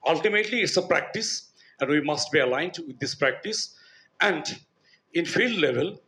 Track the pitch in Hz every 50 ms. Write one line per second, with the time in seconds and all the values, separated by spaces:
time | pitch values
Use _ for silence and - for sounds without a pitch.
0 | - 131 165 160 160 214 208 208 214 214 233 240 202 - - 180 180 - 175 160
1 | - - - 202 220 - - - - _ _ _ _ - _ _ 139 127 147 151
2 | 139 147 147 131 - - - 151 135 127 127 135 160 180 175 - - 147 127 123
3 | - - - - 143 131 127 - - 208 220 - - - - - - - - -
4 | _ _ _ _ - 208 180 156 135 - - - - _ _ _ _ _ _ _
5 | _ _ _ 170 170 - - - 226 247 226 190 151 135 123 120 143 185 202 -
6 | _